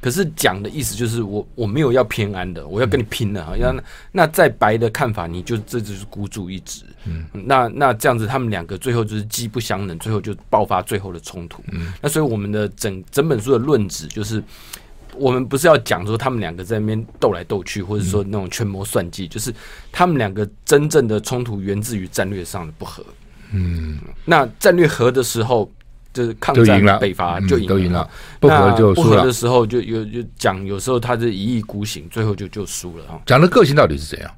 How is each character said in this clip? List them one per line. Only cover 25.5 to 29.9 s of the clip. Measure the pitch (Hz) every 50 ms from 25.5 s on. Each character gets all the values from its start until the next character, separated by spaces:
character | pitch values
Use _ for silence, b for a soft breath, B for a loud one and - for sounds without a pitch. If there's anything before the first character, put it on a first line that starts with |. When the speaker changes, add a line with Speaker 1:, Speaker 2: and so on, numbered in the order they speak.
| 127 113 101 - - - - - - - - - -
Speaker 1:
就 | 127 120
是 | 117 113 -
抗 | - - 139
战 | 127 117
Speaker 2:
就 | 107 101
赢 | 98 101
了。 | 104 98 110
Speaker 1:
北 | 110 101 90
伐 | - 92 87 85 92
就 | 101 95 -
赢 | 120 104
了。 |
Speaker 2:
嗯， | 92
都 | 98 98
赢 | 92 87 87
了。 | 85 80 B B B B B B B
不 | - 143
合 | 156 147 - - -
就 | - 113 202 185
输 | - 165
了。 | -
Speaker 1:
那 | -
不 | -
合 | 90
的 | 127 120
时 | - 120
候 | 120 127 127 117
就 | 107 113 123
有， | 101 -